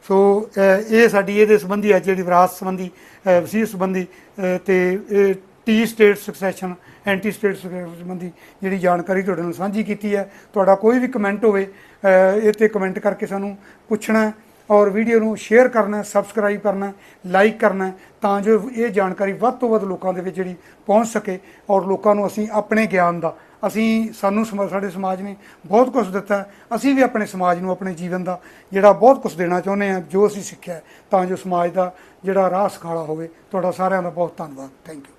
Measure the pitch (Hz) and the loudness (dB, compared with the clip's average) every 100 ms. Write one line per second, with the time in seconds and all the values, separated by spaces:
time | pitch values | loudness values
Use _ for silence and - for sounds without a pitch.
0 | - 196 202 202 214 - 196 190 220 220 | 2 4 4 4 -2 0 2 2 2 4
1 | 233 202 196 202 214 208 180 208 208 185 | 4 4 0 2 4 4 2 -4 2 2
2 | 170 190 180 175 180 - 190 185 185 - | 2 -2 2 4 4 0 -8 -6 -8 -12
3 | - - 196 180 156 208 220 196 190 190 | -20 -8 2 2 2 -4 -4 -4 -4 -2
4 | 180 - - - 185 180 180 185 180 185 | -6 -12 -20 -8 -4 -4 0 2 2 -2
5 | 214 202 196 190 - _ - 220 226 226 | -2 2 2 0 -8 _ 0 2 2 4
6 | 208 196 - - 196 - 185 180 - - | 4 4 -6 -6 -6 -6 -10 -10 -18 -10
7 | - 196 208 190 208 185 185 180 175 170 | -4 -2 -2 -2 -2 -4 -10 -10 -12 -12
8 | 175 185 175 - - _ 190 190 175 175 | -12 -10 -12 -14 -20 _ -6 -2 0 0
9 | 175 190 190 170 170 151 190 208 214 202 | 0 -2 -2 -4 -4 -6 -4 -4 -4 -6
10 | 214 202 196 - - 208 190 190 214 247 | -4 -4 -4 -12 -8 0 4 6 6 2
11 | 247 247 202 202 220 196 190 - - _ | 0 -2 -2 2 2 2 -2 -10 -20 _
12 | 196 185 190 202 220 214 214 214 190 185 | 4 6 6 4 2 2 2 2 -4 -2
13 | 208 196 214 196 202 196 - - _ 214 | -2 -2 -6 -6 -8 -10 -20 -20 _ -6
14 | - 220 220 214 _ _ - 208 208 196 | 0 2 0 -4 _ _ 2 4 4 2
15 | 226 233 220 208 - 220 254 240 202 208 | 2 2 2 -4 2 4 4 2 0 -2
16 | 190 202 196 - 202 202 202 196 196 196 | -2 -2 -2 -2 -2 0 -2 -2 -6 -10
17 | - _ 185 185 214 220 214 190 190 185 | -20 _ -2 2 2 4 0 0 -4 -8
18 | - _ 208 202 202 220 214 233 233 196 | -20 _ -2 0 2 2 0 -4 -2 0
19 | 190 185 196 175 226 247 240 220 196 180 | -2 -2 -4 0 -2 0 0 0 -2 -6
20 | 185 180 180 175 185 180 _ _ - 202 | -4 -4 -6 -6 -8 -10 _ _ 0 0
21 | 226 220 202 185 - - - 196 185 190 | 2 -4 -6 -10 -12 -20 -2 0 0 0
22 | 208 208 196 - 214 214 208 220 214 180 | 2 2 0 -4 -4 -4 -2 0 0 2
23 | 175 170 160 - _ _ 208 214 220 220 | 0 0 -6 -8 _ _ -6 -2 0 0
24 | 220 - 196 208 220 202 196 190 196 175 | -2 -4 -2 -2 -4 -4 -4 -4 -6 -6
25 | 190 190 202 196 - - 160 208 254 277 | -6 -6 -10 -16 -20 -20 -2 2 2 0
26 | 185 190 190 202 196 - _ 226 247 269 | -4 -6 -4 -4 -4 -18 _ -2 0 2
27 | 254 233 208 185 180 175 185 185 190 165 | 2 0 -6 -2 0 0 -2 -6 -6 -8
28 | 175 180 180 180 - - _ 190 202 180 | -8 -6 -6 -10 -12 -20 _ 4 6 8
29 | 226 269 226 156 175 180 180 202 202 185 | 6 4 0 -4 -2 -2 -2 -4 -2 -4
30 | 156 185 208 202 180 170 - 165 - - | -2 0 0 0 -14 -16 -14 -16 -16 -20
31 | _ 196 180 180 185 180 175 180 180 - | _ 0 0 -4 -4 -2 -2 -2 -4 -6
32 | - _ 185 190 190 180 202 - 170 165 | -20 _ -4 0 0 0 -2 -4 -8 -8
33 | 151 156 165 - _ 190 180 170 185 190 | -6 -8 -10 -16 _ -4 -4 -2 -2 -2
34 | 175 160 170 - 160 135 135 _ - 156 | -4 -6 -6 -6 -14 -14 -18 _ -20 -20
35 | 139 | -20